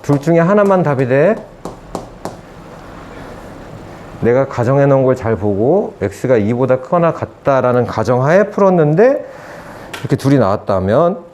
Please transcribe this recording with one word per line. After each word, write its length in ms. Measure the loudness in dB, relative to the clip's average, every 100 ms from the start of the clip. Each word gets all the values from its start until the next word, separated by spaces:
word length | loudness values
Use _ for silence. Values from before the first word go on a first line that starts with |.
둘 180 | 0 0
중에 200 | 2 2
하나만 440 | 4 4 4 2
답이 240 | 2 0 0
돼. 280 | 2 2 0 -6 -16 -16 -16 -12 -12 -12 -14 -14 -14 -20 -20 -20 -20 -20 -20 -18 -18 -18 -18 -18 -20 -18 -18 -18 -20 -18 -4
내가 260 | 0 2 0
가정해 380 | -2 0 2 4
놓은 180 | 4
걸 120 | 2 0
잘 200 | -2 -2
보고 580 | -2 0 2 0 -2 -6
X가 360 | -6 -4 0 2
이보다 420 | 2 0 0 0
크거나 340 | 0 0 0
같다라는 720 | -2 -10 -4 0 2 2 2 0
가정하에 640 | -2 0 0 4 2 2
풀었는데 760 | 2 2 4 2 4 4 2 -6 -18 -18 -18 -18 -18 -16 -12
이렇게 160 | -4 -2
둘이 220 | 2 4
나왔다면 840 | 4 0 -2 -2 2 2 2 -2 -12